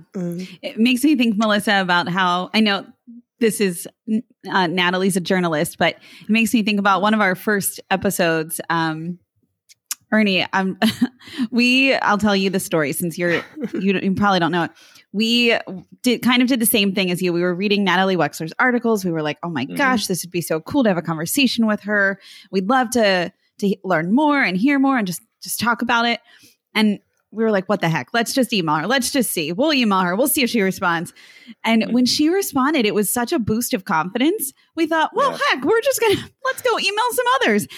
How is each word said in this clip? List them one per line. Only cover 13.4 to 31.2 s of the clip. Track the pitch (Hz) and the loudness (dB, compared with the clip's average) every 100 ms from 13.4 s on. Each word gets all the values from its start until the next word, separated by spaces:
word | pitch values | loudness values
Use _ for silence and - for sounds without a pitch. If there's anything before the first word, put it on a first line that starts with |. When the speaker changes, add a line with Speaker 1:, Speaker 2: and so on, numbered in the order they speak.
| - - | -4 -10
Speaker 1:
<laughs> | 247 - | -8 -2
Speaker 2:
you, | 190 190 | 0 0
you | 196 185 | 0 0
probably | 202 185 | 2 2
don't | 165 | 2
know | 175 156 | 0 -4
it. | - - - _ | -6 -20 -20 _
We | 202 226 240 240 226 - 185 - - | -4 0 2 2 0 -2 -12 -16 -4
did, | 247 233 | 0 0
kind | 233 247 | 2 2
of | 247 | 2
did | 262 | 2
the | 226 | 2
same | 226 202 190 | 2 2 0
thing | 185 | -2
as | 175 | -2
you. | 185 | 0
We | 170 | 0
were | 180 175 | 0 0
reading | 208 202 190 | 0 0 2
Natalie | 175 190 185 | 2 2 2
Wexler's | 143 - 160 - | 0 -4 -8 -2
articles. | 254 240 233 220 190 | 0 2 0 0 0
We | |
were | 165 | -2
like, | 151 147 | -4 -4
"Oh | 175 | -6
my | 151 135 | -6 -4
Speaker 3:
Mm-hmm. | 180 | -2
Speaker 2:
gosh, | 269 254 - | 0 0 -2
this | 185 175 | -4 -4
would | |
be | 175 | -6
so | 160 160 | -4 -4
cool | - 285 226 | -2 0 2
to | |
have | 175 | 0
a | |
conversation | 165 160 165 - 262 - 220 | -2 -4 -4 0 0 2 0
with | 208 | 0
her. | 196 208 196 196 - - - | -2 0 0 -2 -10 -20 -8
We'd | 190 190 | -4 0
love | 262 233 | 0 2
to, | 247 208 185 175 - _ - | 2 2 2 -2 -8 _ -6
to | 202 | -2
he-, | 214 190 | -2 0
learn | 165 170 233 | -2 2 2
more | 302 285 | 2 2
and | 214 180 | 0 0
hear | 254 277 | 2 2
more | 269 262 | 2 2
and | 196 | -2
just, | 170 - _ | -6 -12 _
just | 185 - | -12 -4
talk | 220 233 | -2 -2
about | 240 240 233 | 0 0 0
it." | 233 - _ - _ _ 208 | -2 -8 _ -20 _ _ 0
And | 214 196 - _ _ | 2 0 -6 _ _
we | 208 226 | -4 0
were | |
like, | 202 180 | 0 0
"What | 196 | -2
the | 170 | 0
heck? | 160 - 233 | -2 -2 -2
Let's | 226 | -2
just | 269 240 208 | 0 0 0
email | 160 151 | 0 0
her. | 165 | 0
Let's | 269 240 | 0 0
just | 277 214 | -2 -2
see. | - 151 | -2 -4
We'll | 175 311 285 | -2 0 2
email | 226 190 | 2 2
her. | 180 190 | 2 0
We'll | 277 | 0
see | - | 0
if | 233 | 0
she | 233 | 2
responds." | 190 185 185 165 165 - | 0 0 -2 -2 -4 -12